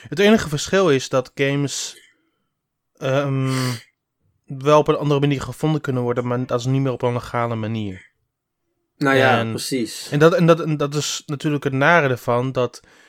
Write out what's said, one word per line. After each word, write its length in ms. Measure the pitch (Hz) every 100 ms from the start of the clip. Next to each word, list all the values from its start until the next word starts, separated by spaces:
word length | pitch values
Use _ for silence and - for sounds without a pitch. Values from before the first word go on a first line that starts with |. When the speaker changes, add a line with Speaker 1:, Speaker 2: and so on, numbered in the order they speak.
| -
Speaker 1:
Het 100 | 151
enige 300 | 202 220 151
verschil 400 | 147 - 190 180
is 180 | 135 -
dat 220 | 135 123 -
games, 600 | 139 143 139 - - - _ _ _ _ _ _ _ _ _ _
ehm, 540 | 139 135 139 135 131 131 127 120 - _ _ _ _ _ _
wel 340 | 135 139 151
op 80 | 147
een 80 | 151
andere 240 | 147 143
manier 220 | 143 135
gevonden 400 | - - 156 151
kunnen 200 | 143 127
worden, 240 | 120 123 123
maar 180 | 123 127
dat 140 | 123
is 60 | 123
niet 160 | 135
meer 100 | 135
op 100 | 120
een 120 | 123
legale 420 | 120 - 123 120 113
manier. 580 | 107 113 104 92 - _ _ _ _ _ _ _ _ -
Speaker 2:
Nou 180 | 139 135
ja, 220 | 131 117
Speaker 1:
En 100 | 113
Speaker 2:
precies. 600 | 117 - 131 110 - -
Speaker 1:
en 80 | 147
dat, 140 | 160
en 120 | 175 165
dat, 140 | 165
en 160 | 156 151
dat 160 | 143 147
is 280 | - - -
natuurlijk 380 | 143 156 147
het 100 | 139
nare 360 | 131 147 170 139
ervan, 420 | 120 - 120 131
dat, 300 | 127 123 - _ _